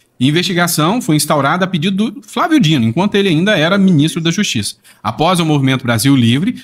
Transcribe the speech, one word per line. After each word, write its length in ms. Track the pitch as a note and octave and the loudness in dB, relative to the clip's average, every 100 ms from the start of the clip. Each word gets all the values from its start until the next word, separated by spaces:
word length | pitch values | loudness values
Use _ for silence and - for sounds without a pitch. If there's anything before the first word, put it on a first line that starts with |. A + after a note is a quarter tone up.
| _ - | _ -2
Investigação 800 | B2+ D#3+ F3+ F3 F3 E3 D#3 B3 | 0 0 -2 -2 -2 0 0 0
foi 160 | B3 D3+ | 0 -2
instaurada 480 | - D#3 C#3 F3 | 0 0 0 0
a 40 | F#3 | -2
pedido 420 | E3+ F3+ F#3+ A3 | -2 -2 -2 -4
do 120 | G#3+ | -6
Flávio 360 | - A#3+ E4+ D#4 | -10 -4 0 2
Dino, 260 | D#3 D#3 A2+ | 2 2 0
enquanto 280 | C3 G3+ G3+ | 0 0 0
ele 140 | G3 | 0
ainda 260 | D#3 F#3+ G3 | 0 2 0
era 220 | D#3 G3+ | 2 2
ministro 420 | F#3+ D#3+ D3+ E3+ | 4 4 2 0
da 120 | E3 | -4
Justiça. 440 | E3 G3+ A#2 G2 - _ _ | -2 -2 -4 -6 -10 _ _
Após 380 | G#2 - D#3+ F3 | -8 -2 0 0
o 60 | E3 | 0
Movimento 380 | D3 C3+ C3 | 0 0 0
Brasil 320 | C3+ A#2 C3+ C#3 | -2 0 2 2
Livre 480 | A2+ B2+ G3+ - | 2 2 -2 -6